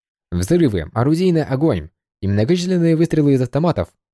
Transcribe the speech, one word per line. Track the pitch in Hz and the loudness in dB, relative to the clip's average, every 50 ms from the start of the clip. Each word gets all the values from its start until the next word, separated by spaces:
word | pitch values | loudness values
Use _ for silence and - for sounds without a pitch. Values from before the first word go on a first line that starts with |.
| _ _ _ _ _ _ | _ _ _ _ _ _
Взрывы, | 87 87 92 - 165 175 165 127 101 90 73 - - | -4 -4 -2 0 2 2 2 2 0 -2 -6 -4 -4
орудийный | 113 120 143 160 165 190 185 170 160 147 | -2 0 0 0 2 2 2 2 0 0
огонь | - 135 131 156 160 117 85 76 80 - _ _ _ _ _ | -2 -2 -2 0 0 0 -2 -4 -8 -16 _ _ _ _ _
и | - 98 | -4 -2
многочисленные | 101 104 110 127 180 185 175 185 185 175 165 165 165 | 0 0 2 0 0 -2 0 -2 0 0 2 2 2
выстрелы | 156 170 160 - 156 147 143 139 | 2 0 0 0 0 2 2 2
из | 127 | 2
автоматов | 127 - - 139 165 175 - - 82 - _ _ _ _ | 0 -2 -2 -2 -2 0 -2 -2 -4 -6 _ _ _ _